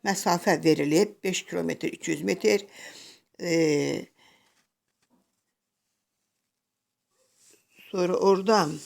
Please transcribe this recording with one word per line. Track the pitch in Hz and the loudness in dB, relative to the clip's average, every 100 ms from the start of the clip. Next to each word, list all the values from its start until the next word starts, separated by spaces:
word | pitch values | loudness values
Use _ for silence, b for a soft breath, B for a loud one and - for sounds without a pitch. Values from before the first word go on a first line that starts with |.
| 202 | -2
məsafə | 185 202 175 - 156 | -2 0 0 2 2
verilib, | 160 156 143 160 202 - | 4 2 2 2 2 -2
beş | 190 185 - | -6 -6 -6
kilometr, | 175 165 - - 165 | -6 -6 -6 -8 -8
iki | - | -8
yüz | 151 | -6
metr. | 180 180 220 208 - B B B B B _ - | -4 0 0 0 -4 B B B B B _ -12
E, | 175 165 160 147 139 - - _ b b b b _ _ _ _ _ _ _ _ _ _ _ _ _ _ _ _ _ _ _ _ _ _ _ _ _ _ _ _ _ _ _ _ - | -2 0 2 0 -2 -6 -10 _ b b b b _ _ _ _ _ _ _ _ _ _ _ _ _ _ _ _ _ _ _ _ _ _ _ _ _ _ _ _ _ _ _ _ -10
sonra | 190 180 185 | -2 0 2
oradan | 196 190 190 214 151 156 | 2 2 2 2 2 -6